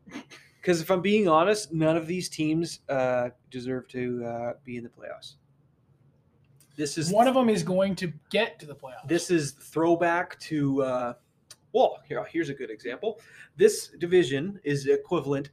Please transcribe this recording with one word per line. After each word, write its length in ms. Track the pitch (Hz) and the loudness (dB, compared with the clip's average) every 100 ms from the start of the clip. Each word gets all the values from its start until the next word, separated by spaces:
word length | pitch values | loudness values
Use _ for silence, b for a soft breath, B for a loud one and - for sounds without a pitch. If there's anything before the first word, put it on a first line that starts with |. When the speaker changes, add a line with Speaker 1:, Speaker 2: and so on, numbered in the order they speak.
| - - - B B B | -18 -18 -18 B B B
Speaker 1:
'Cause 180 | - 170 | -2 0
if 100 | 156 | 0
I'm 100 | 185 | 0
being 240 | 185 214 190 | 2 4 6
honest, 460 | 156 180 214 - | 4 4 0 -2
none 240 | 160 156 165 | 0 2 2
of 100 | 160 | 0
these 220 | 180 175 | -6 -6
teams, 520 | - 156 160 170 - - | -2 0 0 -2 -6 -4
uh, 420 | 135 127 123 123 - _ | 0 0 0 -2 -8 _
deserve 380 | 127 123 127 123 | -10 -6 -6 -6
to, 360 | 127 123 120 | -6 -6 -4
uh, 300 | 117 117 120 - | -6 -6 -6 -8
be 120 | - 120 | -10 -12
in 80 | |
the 60 | 117 | -12
playoffs. 440 | - 80 - - - _ _ _ _ _ _ _ _ _ _ _ _ _ - | -16 -16 -14 -18 -20 _ _ _ _ _ _ _ _ _ _ _ _ _ -8
This 200 | 147 - | -6 -4
is 140 | 156 | 0
Speaker 2:
One 140 | 208 247 | 4 6
of 80 | |
them 140 | 262 240 | 6 4
is 140 | 202 | 2
going 320 | 160 185 196 180 | 0 0 0 -2
to 160 | 180 147 - | -6 -8 -4
get 280 | 196 226 - | -2 -2 -6
to 60 | 151 | -18
the 80 | |
playoffs. 320 | 135 135 123 135 | -18 -18 -12 -2
Speaker 1:
This 220 | 165 - | -2 0
is 220 | 170 143 | 0 0
throwback 840 | - - 151 165 170 170 170 180 - | -8 -8 0 2 2 2 0 -2 -10
to, 420 | - 156 139 135 | -6 -2 0 0
uh, 320 | 131 127 123 123 _ _ - - _ | 0 -2 -4 -8 _ _ -20 -20 _
well, 280 | 220 220 - - | 2 4 2 -8
here, 180 | 120 | -8
here's 240 | - 165 147 | -6 -4 -4
a 60 | |
good 160 | 139 117 | -6 -10
example. 500 | 107 120 127 214 208 B B B 147 | -10 -10 -6 -6 -6 B B B 4
This 320 | 214 208 - - | 4 4 -8 -8
division 640 | 170 180 147 135 180 202 | 2 4 4 0 -4 -6
is 240 | 147 143 131 | -2 0 2
equivalent 640 | 143 - 165 139 139 143 | 0 0 -4 -2 -4 -6